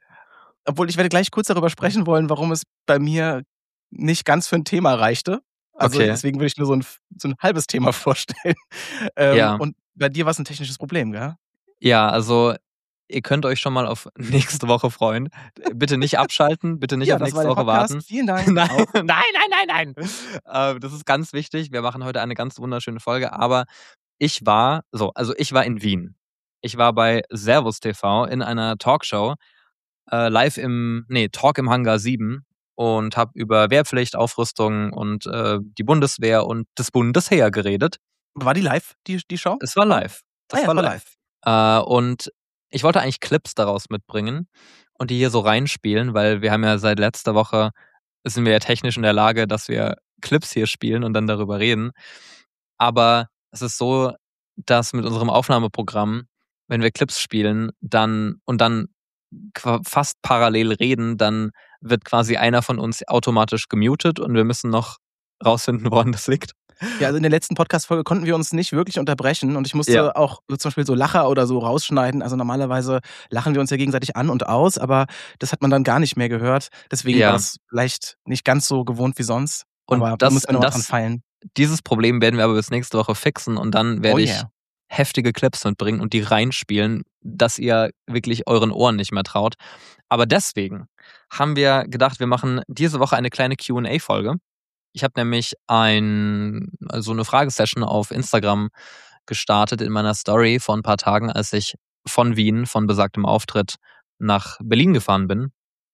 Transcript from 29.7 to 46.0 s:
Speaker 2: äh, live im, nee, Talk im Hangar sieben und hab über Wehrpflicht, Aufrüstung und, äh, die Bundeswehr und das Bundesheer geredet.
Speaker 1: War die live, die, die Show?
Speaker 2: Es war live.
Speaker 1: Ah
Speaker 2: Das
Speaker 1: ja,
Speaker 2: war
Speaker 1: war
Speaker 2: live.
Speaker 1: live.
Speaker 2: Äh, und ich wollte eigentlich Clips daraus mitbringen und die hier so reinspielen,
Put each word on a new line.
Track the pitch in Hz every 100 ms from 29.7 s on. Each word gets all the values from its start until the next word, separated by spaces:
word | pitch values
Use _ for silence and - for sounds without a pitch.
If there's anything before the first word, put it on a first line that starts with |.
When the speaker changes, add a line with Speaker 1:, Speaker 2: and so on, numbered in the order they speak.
| _ _ _ _
Speaker 2:
äh, | 117 117
live | 110 139 -
im, | 131 120 117 117 117
nee, | 127 104
Talk | - 139 143
im | 131
Hangar | 123 117 110
sieben | 110 123 110 135 - _ _ -
und | 117 110 110 120
hab | 117 -
über | 110 110 107
Wehrpflicht, | 123 - 127 123 120
Aufrüstung | 117 - 117 - 107 107 104
und, | - 104 104 101
äh, | 117 110 104
die | 104 -
Bundeswehr | 113 156 139 - 113 110 -
und | 113 117 -
das | 123
Bundesheer | - 120 131 - 180 107
geredet. | 101 101 98 156 - _ _ _
Speaker 1:
War | 147 131 180
die |
live, | 175 151 - - -
die, | 185 -
die | 175
Show? | - 285
Speaker 2:
Es | 120 -
war | 208
live. | 143 - -
Speaker 1:
Ah | _ _ _
Speaker 2:
Das | -
Speaker 1:
ja, | 233
Speaker 2:
war | 160
Speaker 1:
war |
Speaker 2:
live. | 123 85 - _ _ _ 117
Speaker 1:
live. | 113 110 110
Speaker 2:
Äh, | -
und | 123 123 123 - - _ _ _ 135
ich |
wollte | 160 175
eigentlich | 131 -
Clips | - 151 -
daraus | - 104 101 -
mitbringen | 104 - 107 104 143 175 _ _ _ _ -
und | 123
die | 123
hier | 131
so | 113
reinspielen, | 107 110 143 - 107 104